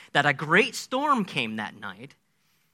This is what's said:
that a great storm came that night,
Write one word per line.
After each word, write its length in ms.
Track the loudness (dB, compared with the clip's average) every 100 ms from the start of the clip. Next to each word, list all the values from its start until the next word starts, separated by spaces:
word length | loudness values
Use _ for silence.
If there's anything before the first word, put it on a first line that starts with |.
| -2
that 120 | 2 2
a 80 |
great 420 | 2 2 4 2 -2
storm 500 | -4 -2 2 0 0
came 300 | -4 -4 -6
that 240 | -10 -10
night, 360 | -12 -12 -18 _ _ _ _ _ _